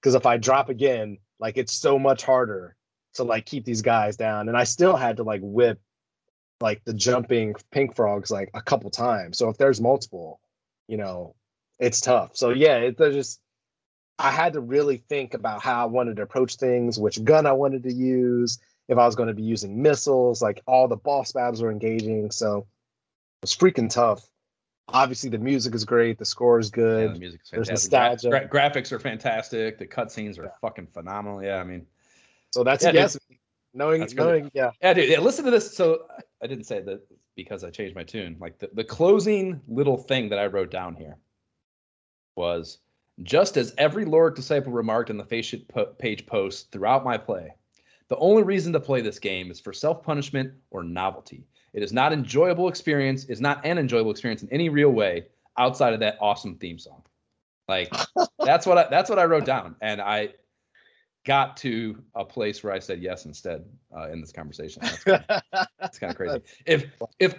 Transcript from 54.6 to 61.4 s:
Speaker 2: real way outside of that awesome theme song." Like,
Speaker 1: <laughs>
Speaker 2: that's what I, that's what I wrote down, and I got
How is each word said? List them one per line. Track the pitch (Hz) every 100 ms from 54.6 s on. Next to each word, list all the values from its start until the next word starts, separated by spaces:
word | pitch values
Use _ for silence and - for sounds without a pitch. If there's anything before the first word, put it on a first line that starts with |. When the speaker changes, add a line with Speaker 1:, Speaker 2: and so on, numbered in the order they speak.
| 165
Speaker 2:
real | 147 147
way | 120 101 87 - _ _ -
outside | 123 127 127
of | 113
that | 107 -
awesome | 104 104 101 90
theme | 90 82
song." | - - _ _ _ _ _ _ -
Like, | 95 90 - - -
Speaker 1:
<laughs> | - _
Speaker 2:
that's | 392 165 190
what | 175
I, | 165
that's | 143 185
what | 196
I |
wrote | 170 160
down, | 135 131 90 82
and | 107 104
I | 101 107 107 - _ _ _ _ _ _ _ _
got | - 139